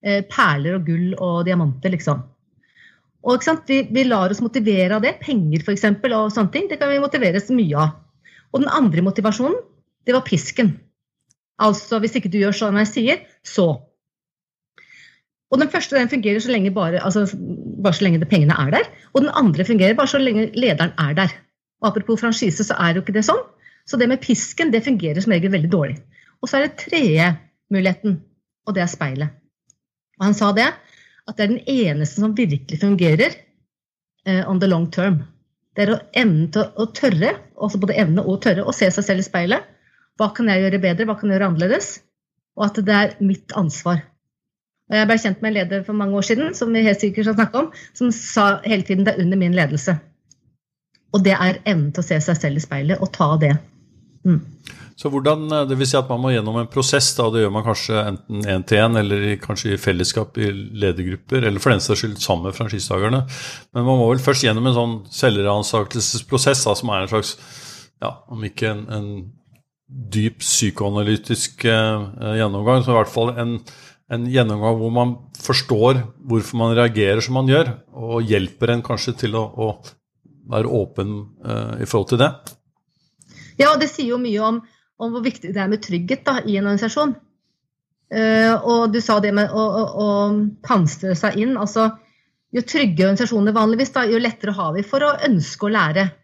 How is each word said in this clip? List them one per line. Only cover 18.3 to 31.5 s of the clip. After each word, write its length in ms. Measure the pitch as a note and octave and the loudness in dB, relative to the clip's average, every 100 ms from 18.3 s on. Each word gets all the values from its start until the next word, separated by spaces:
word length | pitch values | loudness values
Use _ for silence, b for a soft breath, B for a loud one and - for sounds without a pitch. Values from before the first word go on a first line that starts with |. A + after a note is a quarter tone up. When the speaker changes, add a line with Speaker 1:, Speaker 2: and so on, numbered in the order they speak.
Speaker 1:
pengene 240 | F#3+ D3 - | 4 4 4
er 140 | C#3 | 2
der, 140 | A#3+ A4+ B B | 0 -2 B B
og 80 | C4+ | 0
den 120 | C#4+ - | 2 4
andre 280 | A#3+ D3 F#3 | 2 2 2
fungerer 260 | A3+ F#3 | 4 4
bare 160 | A3+ C4+ | 4 2
så 80 | C#4 | 2
lenge 300 | C4+ G#3+ A3 A3 | 2 2 0 0
lederen 380 | B3 D3+ E3 - | 0 0 -2 0
er 160 | D3 | -2
der. 220 | D3+ F#3+ - _ _ _ _ | 0 -2 -4 _ _ _ _
Og 80 | G#3 | -2
apropos 280 | G#3 G3+ A3+ | -2 -2 -2
franchise, 460 | A#3 A3+ G#3+ D3+ G#3 | 0 0 -2 -2 -2
så 100 | - | 0
er 140 | E3+ E3+ | 0 0
jo 60 | |
ikke 100 | F#3 | 0
det 120 | G3+ G#3+ | -2 2
sånn. 140 | G4 B4+ b b b b | 0 -2 b b b b
Så 140 | C4 | 0
det 60 | A#3+ | 2
med 120 | C4 | 0
pisken, 480 | - A#3+ - - E4 | 0 0 0 -2 0
det 80 | A3+ | 0
fungerer 380 | A3+ A#3+ E3 D3+ | 0 0 0 -2
som 140 | G3 F3+ | 2 2
regel 180 | F#3 | 2
veldig 160 | F#3+ D#3+ | 0 2
dårlig. 300 | F3+ C#3+ D3 - b b b | 0 0 -6 -14 b b b
Og 80 | B3+ | -4
så 80 | C4+ | 0
er 80 | D4 | 0
det 140 | D4+ | -4
tredje 460 | - E4+ B3 D#3 F3 D#3+ - _ _ | -4 0 2 4 2 0 -8 _ _
muligheten, 460 | G3 F#3 F#3 G#3+ E3+ - _ _ _ - | 0 0 0 -2 -4 -6 _ _ _ -6
og 100 | F#3+ | -2
det 80 | |
er 60 | F3 | -2
speilet. 460 | - D3 C3 D3 - _ _ _ _ _ _ _ _ | -4 -6 -4 -6 -8 _ _ _ _ _ _ _ _
Og 80 | G3 | 0
han 120 | G#3 | 2
sa 120 | G#3 G3+ | 2 2
det, 140 | B3+ E4 b b b b b | 0 -2 b b b b b
at 100 | G#3+ | -4
det 60 | |
er 80 | G#3 | 0